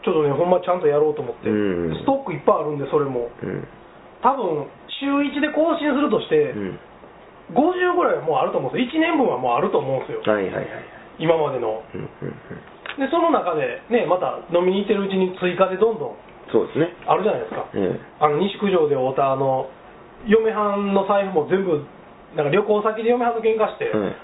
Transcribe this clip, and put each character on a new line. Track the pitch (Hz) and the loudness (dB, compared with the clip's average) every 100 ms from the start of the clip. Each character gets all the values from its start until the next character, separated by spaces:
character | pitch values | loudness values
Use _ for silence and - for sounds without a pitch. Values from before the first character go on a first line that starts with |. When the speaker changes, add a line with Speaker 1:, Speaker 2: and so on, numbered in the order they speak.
Speaker 1:
ち | - | 0
ょ | |
っ | |
と | 165 | 2
ね、 | 147 | 2
ほ | 139 | 2
ん | 175 | 4
ま | 180 | 2
ち | - | 2
ゃ | |
ん | 180 | 2
と | 156 | 4
や | 147 | 4
ろ | 156 | 2
う | |
と | 147 | 0
思 | 123 | -6
っ | 113 | -6
て。 | - | -2
Speaker 2:
う | |
ん。 | 107 104 87 85 | 0 2 0 -2
Speaker 1:
ス | 78 | -2
ト | - | 0
ッ | 269 269 | -2 -2
ク | |
い | 151 | -2
っ | |
ぱ | - | 2
い | 185 | 2
あ | |
る | 151 | 0
ん | 147 | -4
で、 | 139 | -2
そ | 156 | 0
れ | |
も。 | 139 127 117 - | 0 -4 -6 -8
Speaker 2:
う | 101 | -8
ん。 | 95 92 - - - - - | -8 -10 -16 -20 -20 -20 0
Speaker 1:
多 | 240 | 0
分、 | 269 196 151 139 - - | 0 -2 -4 -6 -14 -16
週 | - 277 277 | -8 -2 0
一 | 285 294 | 0 -2
で | 294 | -2
更 | 294 320 302 | 0 0 0
新 | 294 | -2
す | 277 | 0
る | 294 | 0
と | 214 | 0
し | - | 2
て、 | 156 139 | 2 2
Speaker 2:
う | 104 | -2
ん。 | 98 - - - - - - - - | -8 -8 -16 -20 -20 -20 -20 -20 -4
Speaker 1:
五 | 180 311 | 2 2
十 | 359 359 | 2 0
ぐ | 349 | 2
ら | 285 | 2
い | 160 | 0
は | |
も | 151 | 0
う | 139 | 0
あ | 170 | 0
る | |
と | - | -2
思 | 131 | -4
う | |
ん | |
で | 165 247 | -2 -2
す | |
よ。 | 311 | 0
一 | |
年 | 320 311 | 0 2
分 | 226 | 2
は | 127 | 0
も | 127 | 0
う | 120 | 0
あ | |
る | 202 | 0
と | 359 | 0
思 | 135 | 0
う | 131 | -4
ん | |
で | - | -4
す | |
よ。 | 113 | -6
Speaker 2:
は | - 107 | 0 0
い | 95 | 0
は | |
い | |
は | 98 | -4
い。 | - - - - - - | -8 -10 -16 -20 -20 -6
Speaker 1:
今 | 160 165 | 2 2
ま | 147 | 2
で | 131 | -2
の。 | 113 110 - | -4 -6 -8
Speaker 2:
う | - | -12
ん | |
う | |
ん | 104 - | -12 -10
う | 92 | -12
ん。 | - - - - - - - | -12 -16 -18 -18 -18 -14 -4
Speaker 1:
で、 | 269 | 0
そ | 339 | 2
の | 330 | 2
中 | 254 180 | 2 2
で、 | 156 131 120 - | -2 -2 -6 -2
ね、 | 226 160 | 0 2
ま | 180 | 0
た | 151 120 - 165 | 0 -6 -2 2
飲 | |
み | 180 | 2
に | 196 | 0
行 | |
っ | 208 | 0
て | |
る | 202 | 0
う | 196 | 0
ち | 190 | 0
に | 185 185 | 0 0
追 | 180 175 | -4 2
加 | 185 | 0
で | 185 | 2
ど | 220 | 0
ん | 208 | 0
ど | 127 | -6
ん | - - - - | -10 -18 -20 0
Speaker 2:
そ | 117 | 0
う | 90 | 0
で | |
す | - | 0
ね。 | 170 175 - | -2 -2 0
Speaker 1:
あ | 160 | 2
る | |
じ | 202 | 2
ゃ | |
な | 147 | -2
い | |
で | - | -4
す | |
か。 | - - | -8 -8
Speaker 2:
え | 101 95 90 | -2 -2 -2
え。 | - - | -10 0
Speaker 1:
あ | 151 | 0
の、 | 147 | 2
西 | 196 - | -2 0
九 | 202 | 0
条 | 185 151 | 2 2
で | 139 | 2
会 | |
う | 127 | 0
た、 | 131 139 | 0 0
あ | 135 | 2
の、 | 135 131 131 - - - - - 240 | 0 0 -4 -12 -20 -20 -20 -14 2
嫁 | 220 220 | 4 4
は | 208 208 202 | 0 -2 0
ん | 202 | 0
の | 196 196 | 0 2
財 | 202 196 | 2 2
布 | |
も | 175 147 | 0 0
全 | 180 | 0
部、 | 190 151 139 - - - - 165 | 0 -2 -4 -18 -20 -20 -12 -4
な | |
ん | 147 | 0
か | |
旅 | 170 | 2
行 | 208 208 | 2 2
先 | 214 220 | 0 -2
で | 226 | 0
嫁 | 247 | 2
は | 240 | 0
ん | |
と | 226 | 0
喧 | 220 220 | 0 0
嘩 | 214 | -2
し | - | -2
て、 | 123 | -4
Speaker 2:
う | 107 | -2
ん。 | 95 98 | -2 -6